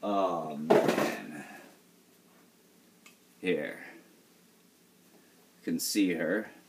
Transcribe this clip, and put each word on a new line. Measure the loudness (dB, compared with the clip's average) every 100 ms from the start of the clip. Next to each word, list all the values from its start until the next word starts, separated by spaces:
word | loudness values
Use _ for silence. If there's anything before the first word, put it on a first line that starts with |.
Oh, | -2 0 2 0 -4 -6
man. | 6 6 6 2 0 -4 -10 -12 -14 -16 -20 -20 -20 -20 -20 -20 -20 -20 -20 _ -20 -20 -20 -20 -20 -20 -20 -8
Here. | -2 0 -2 -8 -14 -18 -20 -20 -20 -20 -20 -20 -20 _ -20 -20 -20 -20 -20 -20 -20 -12
You |
can | -4 -2
see | 0 2 2
her. | 2 0 0 -2 -14